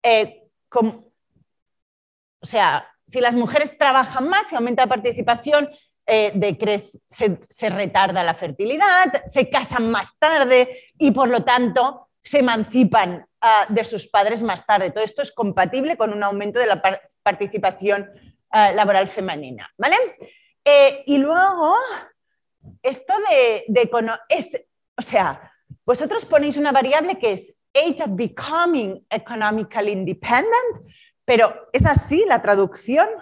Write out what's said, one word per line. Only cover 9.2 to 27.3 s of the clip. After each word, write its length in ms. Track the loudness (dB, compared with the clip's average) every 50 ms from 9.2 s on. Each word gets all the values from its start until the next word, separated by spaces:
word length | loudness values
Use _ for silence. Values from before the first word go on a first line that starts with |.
| -8 -4
se 180 | -2 -2 -2 0
casan 400 | -2 -4 -2 -2 -4 -2 -2 0
más 260 | -2 -4 -4 -8 _ _
tarde 680 | 0 2 2 2 2 4 4 4 4 2 -4 -18 -20 _ _
y, 140 | _ 2 2
por 180 | 4 2 2 2
lo 160 | 2 0 2
tanto, 640 | 2 2 2 2 0 0 0 0 0 -2 -8 _ _ _ _ _
se 140 | -2 0 2
emancipan, 840 | 2 2 0 -2 -4 -2 2 2 2 4 4 2 0 0 -6 -12 -16 _ _ _
ah, 260 | 4 4 4 4 4 2
de 160 | -2 -4 -4
sus 220 | -4 -8 -12 -10
padres 360 | _ 0 2 2 2 0 -2
más 220 | -4 -6 -6 -6 -2
tarde. 240 | 0 0 0 0 -2
Todo 140 | -2 -4 -4
esto 180 | -4 -4 -8
es 100 | -8 -8
compatible 640 | _ -6 -4 -2 0 0 -2 0 -2 -4 -2 -4 -2
con 160 | -2 -2 -4
un 100 | -2 -4
aumento 360 | -4 -4 -4 -4 -6 -4 -2 -2
de 80 | 0
la 140 | 0 0 0
par-, 200 | 0 -2 -2 -2 _ _ _ _
participación, 880 | _ -4 -2 -2 -8 -8 -6 -4 -4 -4 -4 -2 -2 -2 -2 -2 -4 -12 -20 -20 _ -20 _ _ _ _
ah, 220 | 2 4 4 4
laboral 360 | 4 2 2 2 2 2 0 0
femenina, 640 | -6 -8 -6 -6 -8 -8 -10 -14 -16 -18 -18 -20 _
¿vale? 200 | -4 0 0 2 2 0 -2 -6 _ -20 -20 _ _ _ _ _ _ _
Eh, 400 | 4 6 8 6 6 4 -2 -4
y 120 | 0 0 0
luego, 560 | 2 2 2 2 2 2 2 0 2 2 2 0 0 -4 -10 -14 -16 -20 _ _ _ _ _ _ _ _ _ _ _ -20 -20 _
esto 320 | -6 -6 -6 -6 -4 -4 -2 -2 0 2
de, 340 | 4 4 4 4 0 -2 -4 0
de 140 | 2 2
econo-, 360 | 2 2 0 -2 -2 -4 -6 -10 -4 _
es, 220 | -2 -2 -2 -8 -12 -12 _ _ _ _ _ _ _
o 60 | -16
sea, 500 | -12 -2 -2 0 0 0 -6 -8 -16 -20 _ _ _ _ -20 _ _
vosotros 380 | -2 -2 -2 -2 -4 -4 -6 -4
ponéis 320 | 2 2 2 2 0 -4
una 160 | -2 -2 0
variable 460 | 2 0 2 2 0 0 0 -2 -6 -4
que 140 | -4 -4